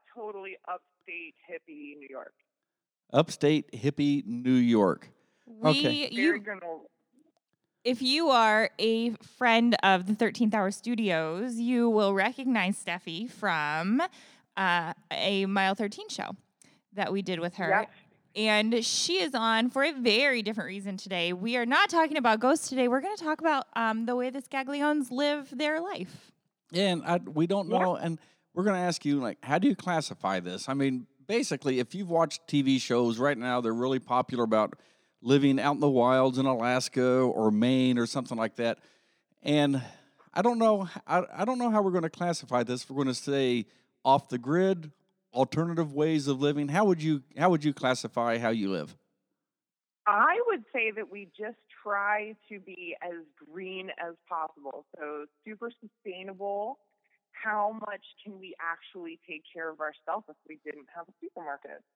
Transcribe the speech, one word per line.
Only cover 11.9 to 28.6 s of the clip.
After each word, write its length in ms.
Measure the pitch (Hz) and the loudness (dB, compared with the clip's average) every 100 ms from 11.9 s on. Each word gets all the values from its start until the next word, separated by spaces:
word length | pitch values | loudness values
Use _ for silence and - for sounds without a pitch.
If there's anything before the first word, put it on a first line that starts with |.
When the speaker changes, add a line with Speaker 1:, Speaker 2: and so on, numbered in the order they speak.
| 214 196 | 4 4
Speaker 3:
recognize 680 | 196 208 262 262 226 185 202 | 2 0 0 -2 0 0 -2
Steffi 480 | - 175 - 165 240 | -6 -8 -8 -8 -10
from, 720 | - 208 160 147 156 180 247 359 - - - _ - | -6 -2 0 0 -2 0 0 -2 -8 -20 -20 _ -4
uh, 360 | 190 175 165 - - | 0 0 -2 -10 -10
a 340 | - 160 196 190 | -4 -2 0 0
Mile 280 | 196 190 | 0 0
Thirteen 340 | 202 208 208 427 | 0 -4 -6 -14
show 280 | - - 196 _ _ _ _ _ | -10 -10 -12 _ _ _ _ _
that 200 | 196 190 | -6 -4
we 100 | 196 | -2
did 160 | 185 175 | -4 -4
with 160 | 175 185 | -4 -4
her. 120 | 170 | 0
Speaker 1:
Yes. 200 | 196 220 - _ _ _ 202 | 2 0 -10 _ _ _ -4
Speaker 3:
And 480 | 214 214 220 233 | 2 2 2 0
she 360 | 233 - - 370 | 0 -2 0 0
is 140 | 330 | 0
on 360 | 262 226 220 240 | 0 2 2 2
for 120 | 269 | 0
a 80 | 294 | 0
very 500 | 277 240 214 285 247 | 0 2 4 2 0
different 280 | 208 214 156 | -2 -4 -6
reason 280 | 196 196 190 | -8 -10 -10
today. 360 | 190 180 170 | -6 -4 -2
We 240 | 180 220 247 | -2 -2 -2
are 100 | 233 | 0
not 240 | 294 403 | 2 2
talking 260 | 330 320 311 | 2 0 2
about 220 | 240 220 | 2 2
ghosts 300 | 247 302 - | 4 2 0
today. 180 | 262 247 | 0 2
We're 140 | 254 | 2
gonna 160 | 349 415 | -2 -6
talk 240 | 311 311 | -4 -2
about, 260 | 320 285 - | 0 -2 -2
um, 320 | 233 226 220 233 | -4 -2 -2 -2
the 80 | |
way 160 | 247 254 | -2 -4
the 100 | 262 | -6
Scagliones 680 | - 269 262 285 294 302 254 | -8 -6 -4 -2 0 0 -2
live 380 | 247 285 294 277 | -2 0 0 -6
their 300 | 262 302 311 | -4 -2 -2
life. 500 | 359 359 185 - - _ _ _ _ | -4 -8 -10 -14 -20 _ _ _ _
Speaker 2:
Yeah, 220 | 175 196 | 0 0
and 100 | 175 | 0
I, 120 | 151 175 | 0 -2
we 320 | - 151 170 | -2 -2 0
don't 200 | 196 190 | 0 0
Speaker 1:
Yeah. 100 | 214 | 0
Speaker 2:
know, 180 | 185 170 | 2 0
and 240 | 170 165 _ _ _ | -4 -6 _ _ _
we're 80 | - | -4